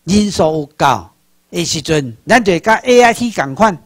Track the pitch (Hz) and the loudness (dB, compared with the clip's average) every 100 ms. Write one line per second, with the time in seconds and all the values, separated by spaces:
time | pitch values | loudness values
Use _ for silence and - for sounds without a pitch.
0 | - 202 208 196 160 156 143 - 143 113 | -2 0 0 0 -2 -2 -6 -2 0 0
1 | 87 _ _ _ _ 175 165 160 135 156 | -4 _ _ _ _ -8 -6 -6 -2 -2
2 | 131 113 - 233 196 165 220 214 - 247 | -2 -10 0 0 2 -2 0 -2 2 4
3 | 233 226 240 190 139 135 214 165 | 4 2 -6 -4 -6 0 0 0